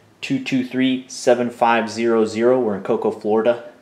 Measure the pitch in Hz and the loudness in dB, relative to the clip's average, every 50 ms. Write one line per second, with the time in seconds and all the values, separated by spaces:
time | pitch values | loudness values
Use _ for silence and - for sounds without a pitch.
0 | _ _ _ - - - 139 127 131 - 139 127 123 - 131 131 131 131 131 127 | _ _ _ -12 -6 -4 -4 -4 -2 -2 -2 -2 -2 -2 -2 -2 0 0 0 -2
1 | - - - - - 131 120 123 120 120 - - 123 117 117 113 110 107 101 117 | -6 -12 -10 -2 2 2 2 2 2 -4 -2 0 2 2 2 2 0 -4 -4 -2
2 | 117 117 113 113 110 101 101 110 117 123 127 131 120 107 98 92 95 - 113 110 | 0 2 2 2 2 0 0 0 2 4 4 4 2 0 -2 -4 -2 -2 -2 0
3 | - 107 - - - 104 107 113 - - - - - - - - | 0 -4 -4 -4 -2 0 0 2 2 2 0 0 -4 -16 -20 -20